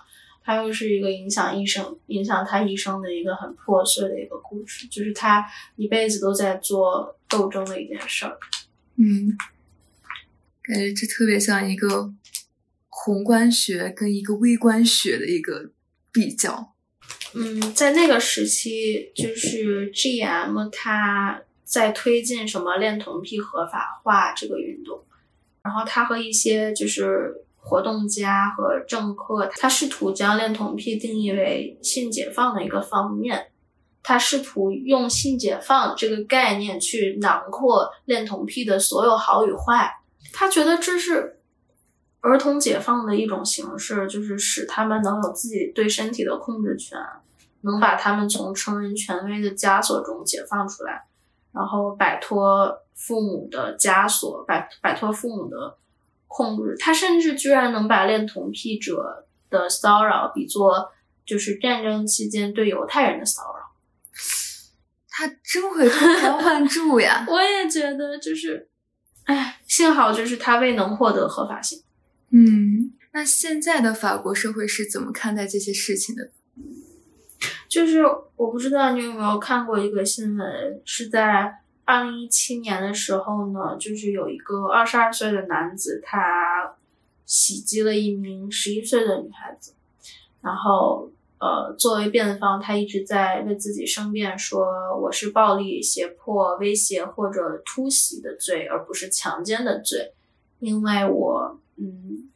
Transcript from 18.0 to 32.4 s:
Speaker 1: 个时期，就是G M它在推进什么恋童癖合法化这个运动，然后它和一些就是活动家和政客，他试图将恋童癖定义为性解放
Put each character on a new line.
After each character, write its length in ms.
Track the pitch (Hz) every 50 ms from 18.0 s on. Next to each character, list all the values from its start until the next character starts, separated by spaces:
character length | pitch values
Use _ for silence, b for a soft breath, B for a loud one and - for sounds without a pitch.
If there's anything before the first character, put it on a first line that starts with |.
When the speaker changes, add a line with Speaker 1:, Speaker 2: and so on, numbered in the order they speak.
| 339 302
Speaker 1:
个 100 | 269 247
时 260 | 240 - - 220 214
期， 680 | - - - - 226 226 220 220 220 214 - - - _
就 180 | - 233 226 226
是 520 | 226 - - 240 220 214 208 202 196 202 202
G 280 | 202 - - 269 247 233
M 480 | 214 - 170 170 180 196 208 208 214 214
它 680 | - - - 226 214 208 208 202 202 202 196 196 - - - _ _ _ _
在 260 | - - 247 226 214
推 320 | 214 - - 247 233 240
进 240 | 233 240 247 226 214
什 140 | 214 - 185
么 160 | 175 175 180
恋 220 | 190 214 214 214 214
童 240 | 214 - - 175
癖 180 | 190 - 220 208
合 260 | 208 - - 165 170
法 320 | 165 - 180 - - - -
化 320 | _ 220 208 196 180 - -
这 120 | - -
个 120 | 214 - -
运 260 | - - - - -
动， 180 | - - - _ _ _ _ _ _ _ _ _ _ _ _
然 100 | _ 208
后 100 | 208 220 226
它 180 | 226 - 240 240
和 140 | 240 233 233
一 120 | 226 220
些 400 | 220 220 - 226 220 214 214 214 214
就 120 | 208 208
是 480 | 208 - 202 196 190 190 185 - - - - - _ _
活 240 | _ - - 180 185
动 260 | 202 220 220 214 208
家 440 | 208 208 208 202 196 196 196 202 202
和 280 | - - 196 - - -
政 360 | - - 240 220 214 208 202
客， 300 | - - - 220 208 196 196 -
他 100 | - -
试 220 | 262 262 - 302 269
图 240 | - - 208 190
将 240 | 196 196 202 202 214
恋 160 | 220 226 220
童 240 | 214 214 208 208 -
癖 200 | 214 - 240 220
定 220 | 214 - 226 220 214
义 140 | 214 202
为 460 | 196 202 190 190 - - - - - _
性 300 | - - - 262 247 226
解 200 | 214 - - -
放 240 | - 240